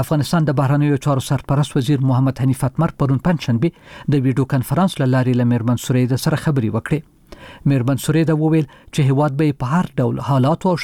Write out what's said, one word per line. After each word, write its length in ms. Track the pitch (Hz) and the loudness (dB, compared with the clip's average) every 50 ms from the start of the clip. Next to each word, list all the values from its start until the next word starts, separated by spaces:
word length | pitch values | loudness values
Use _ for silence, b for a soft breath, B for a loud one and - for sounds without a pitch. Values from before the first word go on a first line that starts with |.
| 123 | 0
افغانستان 420 | - 160 151 127 - 175 170 156 151 | 0 0 -2 0 0 0 0 0 0
د 80 | 135 147 | 0 0
بهرنیو 400 | 135 127 147 147 147 147 143 131 - | 2 2 2 2 2 2 0 0 0
چارو 180 | 147 139 131 - - | 0 -2 -2 -2 -2
سرپرست 480 | 143 - - - 139 147 147 - - | -2 -2 -2 -2 0 0 0 0 0
وزیر 280 | 147 123 143 147 131 135 135 | -2 0 0 0 2 2 2
محمد 300 | 127 123 135 135 131 - 131 | 2 2 2 0 0 0 0
حنیف 200 | 135 127 - 139 | 0 0 0 -2
اتمر 260 | 127 - - 165 165 - - | -4 0 0 -2 -2 0 -2
پرون 240 | 147 135 139 127 - 180 | 0 0 0 0 0 0
پنجشنبه 420 | 175 - - - 117 113 160 170 B B B B B B B B 143 | -2 -2 -2 -2 0 0 0 -2 B B B B B B B B 0
د 100 | 139 123 | 2 2
ویډیو 180 | 135 120 139 131 - 139 | 2 0 0 0 0 0
کنفرانس 460 | 131 - - - 165 190 185 - - | -2 -2 0 0 0 0 0 0 0
له 100 | 135 127 131 | 0 0 2
لارې 260 | 127 127 127 123 123 | 2 2 2 2 2
له 100 | 123 120 120 | 2 2 0
میرمن 300 | 117 110 123 120 - - | 0 0 0 -2 -2 -2
سوریده 340 | - 131 127 127 120 131 123 - | 0 0 0 2 0 0 -2 -2
سره 160 | 160 147 - - | -2 -2 -2 0
خبرې 240 | 160 139 135 110 101 104 | 0 0 0 0 -2 -2
وکړې. 240 | 110 - - 156 147 - _ _ _ _ B B B B B B B B 143 139 | -4 -4 -4 -4 -4 -6 _ _ _ _ B B B B B B B B 0 0
میرمن 320 | 131 117 135 139 113 - | 2 0 0 -2 -2 -2
سوریده 320 | - 151 160 160 160 156 | 0 0 2 2 2 0
وویل 320 | 151 156 156 165 160 151 - | 0 2 2 2 2 0 -2
چې 400 | - - - - - 165 139 131 | -8 -20 -16 -8 -2 0 2 2
هیواد 320 | 135 143 147 147 135 147 | 2 2 0 0 0 0
به 80 | 160 147 | 0 0
یې 100 | 139 - 131 | 0 -2 -4
په 80 | 123 156 | -2 0
هر 180 | 180 175 - - | -2 -2 -2 -2
ډول 260 | 135 123 120 127 135 127 123 | -2 -2 -2 -2 -4 -2 0
حالاتو 460 | 139 131 127 143 170 - - 185 175 | 0 2 2 2 0 0 0 -2 -2
او 20 | - | -2